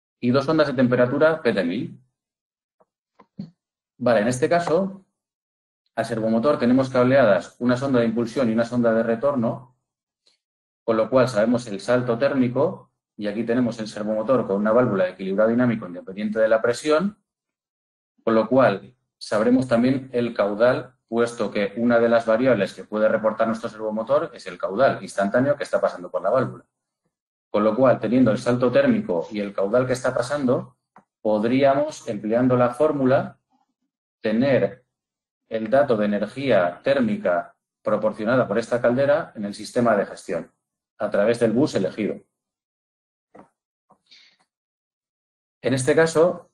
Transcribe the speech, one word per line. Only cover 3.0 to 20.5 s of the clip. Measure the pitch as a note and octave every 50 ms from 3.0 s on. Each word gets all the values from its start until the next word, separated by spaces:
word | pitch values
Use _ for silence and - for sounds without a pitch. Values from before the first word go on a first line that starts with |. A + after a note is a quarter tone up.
| _ _ _ _ - _ _ - F3+ - _ _ _ _ _ _ _ _ _
Vale, | _ A#2+ A#2+ A#2 G#2+
en | G#2 B2
este | B2+ B2+ D#3+ D3+
caso, | E3+ E3+ - - D3+ F3 G3 F#3+ - - _ _ _ _ _ _ _ _ _ _ _ _ _ _ _ _ _ _ _
al | - A2
servomotor | - A#2+ A2 G#2+ A2+ A2+ A2+ A2+ D3 D3 -
tenemos | B2+ A#2+ B2+ C3 C3 B2+
cableadas | - B2+ B2 B2 C3 C#3 B2+ G#2+ G2 F2+ - - - _
una | B2 B2 B2
sonda | B2 C#3 C#3 C3 A#2+
de | A#2
impulsión | A2+ G#2+ A#2 A#2+ G#2 - C#3+ C3 A2+
y | A2
una | A#2 A#2
sonda | A#2 B2 A#2+ A#2 A#2 A2+
de | A2+ A2+
retorno, | A2+ A2+ A2+ - C#3+ C#3+ B2+ A2+ A#2+ - - - _ _ _ _ _ _ _ _ _ _ _ _ _ _ _ _ _ _ _ _ _ _ _ _
con | - A2+
lo | A2 A2 G#2+
cual | B2+ C3 B2 A#2+
sabemos | - G2+ G#2+ A#2 B2 A2+ -
el | A2+ G2+ F#2+
salto | - - A#2+ B2 A2+ A#2+ A#2 A#2
térmico, | C#3 C#3 C#3+ C3+ B2 A#2+ A#2+ C3 D3 F3+ F#3+ - - _ _ _ _ _ _
y | - G#2
aquí | G#2 G2 A2 A2+
tenemos | G#2 A#2 B2+ B2 A#2 G#2 -
el | - -
servomotor | - G#2+ G#2+ G#2 A2 G#2+ G#2+ A2+ C3+ A#2+ A2
con | - F#2+
una | G2+ G#2 G#2+ A2
válvula | B2 B2+ A2+ G2+ F#2+ F#2
de | F#2
equilibrado | - - G2 F#2+ F#2+ G2 A2 A2+
dinámico | A#2 A#2+ B2+ B2 A2 G2+ -
independiente | F2+ F2 F2+ F2 - F#2+ G2+ G#2+ G#2+ G#2 A2
de | A2 A2
la | A2+ A2 -
presión, | A#2+ A#2+ - - D3+ D3+ D#3 F3+ G3+ - _ _ _ _ _ _ _ _ _ _ _ _ _ _ _ _ _ _ _ _ _ _
con | A#2 A2+
lo | A2+ A2 G#2+
cual | B2+ C3+ B2+ G#2+ G2 F#2 - - _ _ _ _ _ _
sabremos | - - A2+ G#2 A2 B2 B2 C3 B2+ -
también | B2 A#2 A#2+ C3 C#3 - - - -
el | A#2+ A#2 A#2 -
caudal, | - G#2 G2+